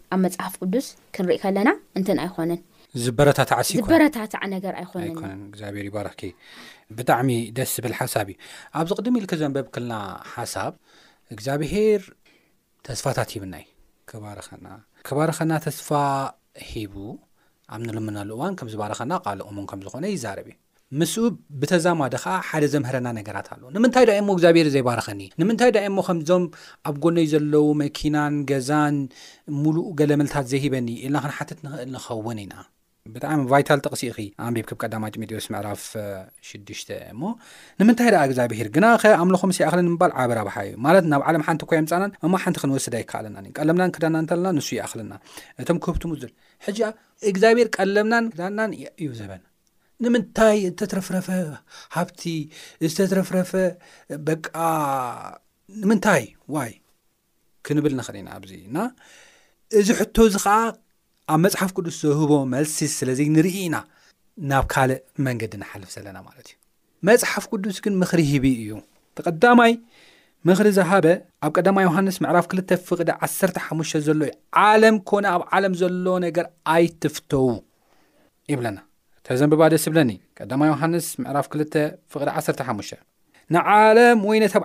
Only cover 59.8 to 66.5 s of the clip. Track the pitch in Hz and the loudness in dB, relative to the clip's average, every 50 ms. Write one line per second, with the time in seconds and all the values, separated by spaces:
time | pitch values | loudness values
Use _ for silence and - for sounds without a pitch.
59.8 | 208 196 - - 320 - - 226 226 220 190 196 - 202 208 220 226 226 226 - | 4 4 2 2 0 0 4 4 6 6 4 2 2 2 2 2 2 0 -4 -8
60.8 | _ _ _ _ _ _ _ _ _ - 156 156 175 202 196 - 190 185 190 190 | _ _ _ _ _ _ _ _ _ 0 2 4 4 4 2 0 -2 -2 -2 -4
61.8 | 180 165 - - - 151 143 151 156 143 151 143 135 127 123 135 156 151 - - | -6 -6 -8 -2 0 0 2 2 4 4 4 4 4 0 0 -2 -2 -2 -2 -4
62.8 | 156 139 - - 147 127 127 131 151 147 156 156 160 190 180 202 185 170 143 110 | -4 -4 -2 -4 -2 -2 0 0 2 4 4 4 4 4 0 -4 -4 -4 -4 -6
63.8 | - - _ _ _ _ _ _ _ _ _ 226 156 135 135 135 131 - - 147 | -8 -10 _ _ _ _ _ _ _ _ _ -10 -4 0 0 0 0 2 0 2
64.8 | 135 127 131 - - _ _ - 139 127 123 117 117 104 107 101 98 - - 104 | 2 2 0 -2 -6 _ _ -4 -2 -2 -2 -4 -6 -8 -8 -12 -14 -14 -14 -16
65.8 | 95 - - 113 98 101 95 92 95 95 - - - - | -16 -16 -16 -16 -16 -16 -16 -18 -20 -20 -20 -20 -20 -20